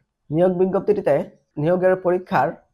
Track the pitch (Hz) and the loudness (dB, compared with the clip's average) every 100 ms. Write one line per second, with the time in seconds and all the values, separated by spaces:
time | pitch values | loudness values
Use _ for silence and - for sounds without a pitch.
0 | _ _ - 151 185 175 185 190 190 202 | _ _ -6 0 2 2 0 0 -2 0
1 | 185 143 190 - _ - 151 175 185 185 | 0 0 -2 -12 _ -6 -2 2 2 2
2 | 180 180 180 170 143 - _ | 0 -2 -2 -2 -2 -4 _